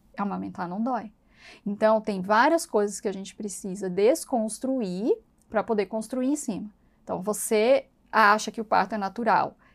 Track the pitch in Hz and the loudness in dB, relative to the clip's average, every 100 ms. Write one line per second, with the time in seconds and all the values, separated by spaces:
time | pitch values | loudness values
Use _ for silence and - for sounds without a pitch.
0 | _ - 202 185 196 185 175 190 240 233 | _ -6 -6 -6 -8 -8 -8 -4 -4 -4
1 | 214 - _ _ - - 202 202 214 220 | -8 -16 _ _ -20 -12 -8 0 2 4
2 | 220 196 185 214 285 330 - 214 208 202 | 0 -4 2 4 6 4 2 0 0 -2
3 | 208 190 190 - 208 - 202 196 190 180 | -6 -6 -10 -10 -10 -8 -8 -6 -4 2
4 | 214 320 - 240 220 - 254 262 190 180 | 4 2 -2 -2 -2 -4 -4 -2 -2 -2
5 | 247 453 _ _ _ 214 190 208 190 220 | -2 -2 _ _ _ -4 0 0 0 -6
6 | 220 254 254 302 - 180 214 - _ _ | -4 -2 -2 -2 -4 -6 -8 -14 _ _
7 | - 180 190 214 - 214 233 269 - _ | -8 -6 -4 -4 0 2 4 4 0 _
8 | _ 220 208 214 - 233 214 185 190 214 | _ 4 4 4 0 -8 0 0 2 -4
9 | 190 190 220 170 143 - _ | -6 -4 2 2 2 -6 _